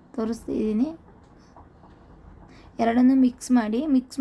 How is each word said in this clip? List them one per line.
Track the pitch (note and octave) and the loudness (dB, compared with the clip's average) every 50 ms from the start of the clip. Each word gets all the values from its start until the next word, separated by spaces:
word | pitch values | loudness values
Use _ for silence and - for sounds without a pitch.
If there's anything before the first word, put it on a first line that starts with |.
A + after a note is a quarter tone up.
| _ _ - | _ _ -10
ತೋರಿಸ್ತಿದ್ದೀನಿ. | A#3 A3 A3 A#3 - - - C4 A#3 G#3+ G#3+ G#3 A3 C4 D#4 E4 - - - - - - - - - _ _ - - - - _ _ - - - - - - - - - - - - - - - - - - - - | -8 -6 -6 -6 -8 -10 -8 -6 -4 -4 -2 -2 -2 -2 -4 -6 -12 -20 -20 -20 -20 -20 -20 -20 -20 _ _ -20 -20 -20 -20 _ _ -20 -20 -20 -20 -20 -20 -20 -20 -20 -20 -20 -20 -20 -20 -20 -20 -20 -14 -8 -4
ಎರಡನ್ನೂ | A#3 A#3 A#3 B3 B3+ B3+ C4+ C4+ B3+ | -2 0 2 4 4 4 4 4 2
ಮಿಕ್ಸ್ | B3 - - - - B3+ A#3+ | 2 0 -4 -4 0 0 0
ಮಾಡಿ, | G#3+ G#3+ A3 A#3+ D#4 D#4 C4+ | 0 0 -4 -4 -2 0 0
ಮಿಕ್ಸ್ | B3+ B3+ - - C4+ | 0 -2 -2 -4 -2